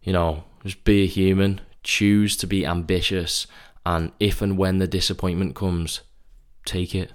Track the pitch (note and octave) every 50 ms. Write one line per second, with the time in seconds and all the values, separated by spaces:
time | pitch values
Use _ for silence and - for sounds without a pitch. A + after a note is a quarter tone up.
0 | - G2 F#2 F2+ E2+ E2 D#2 D#2 D#2+ - - - - G2 F#2 - - - G#2 G2+
1 | G2 F#2 - G2 F#2+ F#2+ F#2+ F#2+ G2 G2+ G2 F#2+ - - - - - - - -
2 | G#2 G2+ G2+ G#2 G#2 G#2 - - - F2+ G2 F#2+ E2 C#2 F2 F2 E2 E2 F#2 F2+
3 | - - G2 F#2 E2+ - - - - - - - - - _ - - F2 F2 E2
4 | E2 E2 - _ G#2+ G2+ - - - G2+ G2 F#2 F#2+ F#2+ F#2 F#2+ F#2+ F2 - F#2
5 | - - F#2+ - - F#2 F2 F2 F#2+ E2+ - - G2 F#2 F2+ E2+ E2 D#2+ - -
6 | - - - - - - - - - _ - - - - - F#2 F2+ - - F#2+
7 | F2+ -